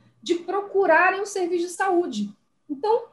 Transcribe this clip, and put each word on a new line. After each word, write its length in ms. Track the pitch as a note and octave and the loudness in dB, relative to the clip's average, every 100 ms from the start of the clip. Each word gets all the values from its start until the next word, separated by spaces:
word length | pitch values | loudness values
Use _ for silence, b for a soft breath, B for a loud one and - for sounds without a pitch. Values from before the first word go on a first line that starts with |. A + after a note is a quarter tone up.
| b _ | b _
de 140 | - E4+ | -4 -2
procurarem 840 | - G4+ G4+ G4 F4+ D#4+ F#4 G4 | -2 -6 -2 2 4 6 4 0
um 40 | G#4 | -4
serviço 420 | G4 F4 F4+ F4 | -4 -2 -2 -4
de 40 | |
saúde. 580 | - G4 F4 E4 G#3 G3+ - _ _ - | -4 0 0 0 -4 -8 -10 _ _ -12
Então, 360 | C4+ G#4+ A#4+ - | -4 0 0 -2